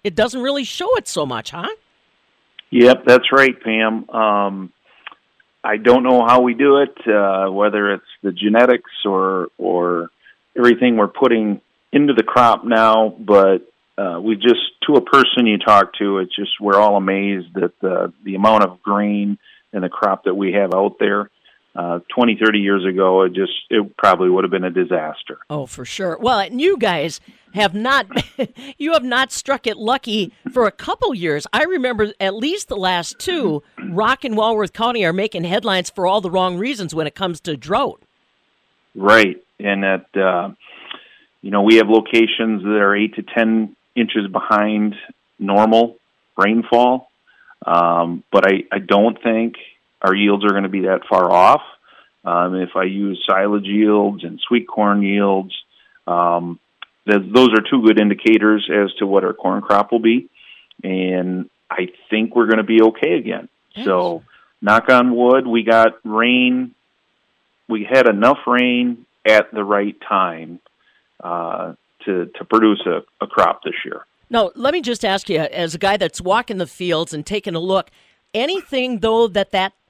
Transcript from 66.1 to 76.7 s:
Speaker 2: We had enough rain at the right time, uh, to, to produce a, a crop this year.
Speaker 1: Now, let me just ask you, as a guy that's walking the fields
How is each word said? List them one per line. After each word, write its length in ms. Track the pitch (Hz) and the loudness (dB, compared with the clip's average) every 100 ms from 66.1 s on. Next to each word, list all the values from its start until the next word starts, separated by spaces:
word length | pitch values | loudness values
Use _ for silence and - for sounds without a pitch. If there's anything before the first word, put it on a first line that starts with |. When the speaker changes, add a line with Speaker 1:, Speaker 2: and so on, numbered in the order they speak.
| 107 120 127 127 127 123 _ _ _ _ _ _ _ _ _ - | -2 0 2 0 -2 -6 _ _ _ _ _ _ _ _ _ -8
Speaker 2:
We 220 | 110 104 | -8 0
had 160 | 131 123 | 4 4
enough 340 | 101 120 143 123 | 4 2 2 0
rain 600 | 123 123 123 123 120 _ _ | 0 2 0 -2 -4 _ _
at 280 | 107 107 - | 2 4 2
the 120 | 107 | -4
right 320 | 101 101 104 - - | -2 -2 -2 -8 -4
time, 540 | 98 92 82 82 87 _ _ _ _ _ - | -2 0 -4 -16 -20 _ _ _ _ _ -16
uh, 500 | 87 85 85 92 85 78 _ _ | -8 -8 -6 -8 -10 -14 _ _
to, 220 | - 92 85 | -6 -4 -6
to 180 | - | -12
produce 380 | - 113 110 101 | -2 2 4 2
a, 200 | 90 82 - _ | -2 -6 -8 _
a 20 | 101 | -6
crop 360 | - 85 - | 0 0 0
this 100 | 78 - - | -8 -10 -12
year. 180 | - - _ _ | -16 -18 _ _
Speaker 1:
Now, 220 | 233 190 | -2 -2
let 200 | - 262 | -2 -4
me 80 | 349 | -4
just 200 | 240 226 | -6 -6
ask 280 | 214 196 - | -4 -4 -2
you, 80 | 160 | -4
as 360 | 170 175 165 | -4 -6 -8
a 40 | 156 | -4
guy 180 | 196 208 | -2 0
that's 240 | 170 - | -4 -4
walking 380 | 180 220 233 190 | -2 -2 -2 -8
the 80 | |
fields 480 | 165 | -10